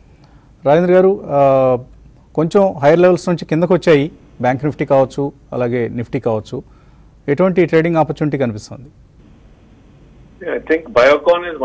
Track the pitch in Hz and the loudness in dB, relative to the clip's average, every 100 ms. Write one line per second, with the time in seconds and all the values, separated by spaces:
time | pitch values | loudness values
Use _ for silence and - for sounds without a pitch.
0 | _ _ _ _ _ _ 135 156 180 185 | _ _ _ _ _ _ 0 2 4 4
1 | 185 202 - 143 139 135 131 123 127 - | 4 0 -2 0 2 4 2 0 -4 -20
2 | - _ _ - 160 202 196 185 143 165 | -20 _ _ -4 0 2 0 0 2 4
3 | 180 175 - 170 - 160 175 180 - 147 | 4 2 -2 -6 -2 -2 0 0 2 2
4 | 151 - - - 123 131 151 - 147 135 | 0 -8 -20 -6 -4 -2 -4 -6 0 0
5 | 131 - 143 - _ 127 123 120 113 117 | 0 -2 -8 -8 _ -6 -4 -4 -4 -6
6 | 110 131 117 110 - 127 - - _ _ | -8 -6 -4 -6 -6 -14 -14 -20 _ _
7 | _ _ - 147 190 175 165 160 165 165 | _ _ -6 -2 0 0 2 2 0 -2
8 | 151 151 151 143 123 107 - - 123 _ | -2 -2 -4 -2 -4 -6 -14 -20 -20 _
9 | _ _ - - - - _ _ _ - | _ _ -20 -20 -20 -20 _ _ _ -20
10 | - - - - 175 127 - 160 156 117 | -20 -20 -20 -16 -8 -8 -4 -4 -2 2
11 | 127 147 170 175 175 156 | 4 4 2 0 -2 -6